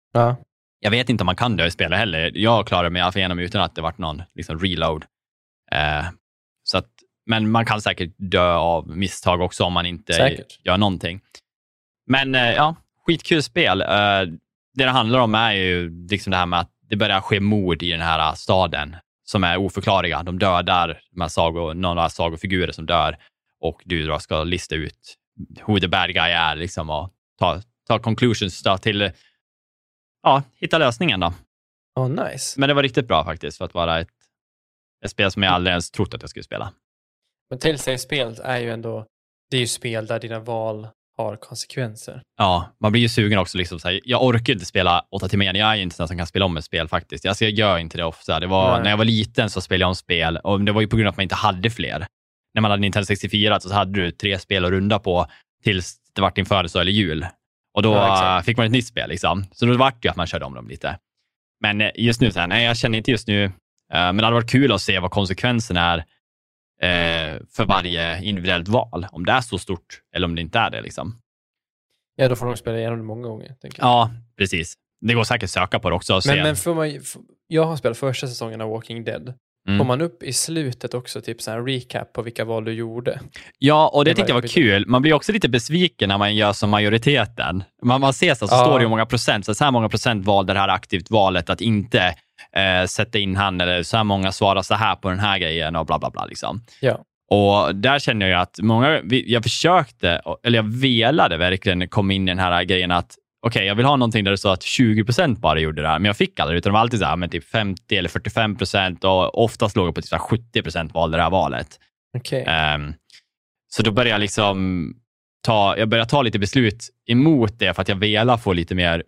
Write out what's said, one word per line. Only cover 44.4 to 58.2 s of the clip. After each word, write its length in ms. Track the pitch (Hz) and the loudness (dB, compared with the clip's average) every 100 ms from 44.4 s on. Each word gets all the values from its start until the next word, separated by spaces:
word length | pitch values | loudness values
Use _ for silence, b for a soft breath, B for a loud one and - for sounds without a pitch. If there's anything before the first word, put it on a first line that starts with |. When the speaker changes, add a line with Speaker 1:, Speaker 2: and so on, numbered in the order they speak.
| 117 | 2
Speaker 2:
inte 120 | 110 87 | -2 -2
spela 400 | 101 92 87 - | 0 2 2 0
åtta 160 | 98 95 | -8 -2
timmar 160 | 101 | 0
igen. 120 | 98 95 | 0 2
Jag 140 | 107 | 2
är 40 | 107 | 0
ju 60 | |
inte 140 | 90 - | -4 -6
sån 120 | 82 | -6
som 100 | 87 | -6
kan 100 | 85 | -6
spela 180 | 95 95 | 0 0
om 120 | 80 | -2
ett 80 | - | -6
spel 220 | 85 80 | -6 -4
faktiskt. 380 | 82 - - 92 | -4 -6 -6 -4
Alltså, 180 | 101 110 | 0 0
jag 60 | |
gör 260 | 104 107 87 | 2 2 0
inte 200 | 82 85 | -4 -6
det 60 | |
ofta. 360 | 82 - - 80 | -8 -6 -6 -4
Det 80 | 90 | 0
var, 260 | 95 92 | 2 4
Speaker 1:
Nej. 100 | 90 | 2
Speaker 2:
när 60 | 98 | 2
jag 80 | 104 | 2
var 80 | 113 | 2
liten 440 | 110 104 - 110 | 2 0 -2 -2
så 120 | - | -4
spelade 200 | - 92 | -2 0
jag 60 | 92 | 0
om 60 | 92 | -2
spel 420 | - 85 80 82 | -2 0 0 -2
och 240 | - 101 | -2 0
det 100 | 101 | 0
var 100 | 104 | 0
ju 60 | 107 | 0
på 80 | 113 | 0
grund 120 | 104 | 0
av 40 | |
att 60 | 90 | -2
man 60 | |
inte 120 | 92 95 | -4 0
hade 340 | 107 92 110 | 0 0 -4
fler. 380 | - 71 65 - _ _ _ _ | -4 -6 -8 -10 _ _ _ _
När 80 | 110 | -2
man 100 | 110 | 0
hade 100 | 101 | 2
Nintendo 240 | 101 104 98 | 0 0 -2
sextiofyra 540 | 101 98 104 107 101 | -2 -2 0 2 0
så 140 | 92 | 0
hade 180 | 101 95 98 | 0 0 -2
du 100 | 87 | -4
tre 280 | - 101 95 | -4 -4 -4
spel 260 | - 98 90 | -2 -2 0
att 60 | |
runda 280 | 95 101 107 | 0 0 0
på 280 | 98 87 87 b _ _ | 0 -2 -4 b _ _
tills 340 | - 92 - - _ | -2 -2 -4 -14 _
det 80 | - | -2
vart 140 | 95 - | 0 0
din 100 | 90 | 0
födelsedag 360 | 101 85 95 | 0 0 -2
eller 100 | 87 | 0
jul. 360 | 104 90 78 90 - _ _ _ | 0 0 -4 -8 -14 _ _ _
Och 100 | 104 | 0
då, 100 | 107 | 2
Speaker 1:
Ja, 200 | 104 98 | 4 4
exakt. 300 | 95 | 4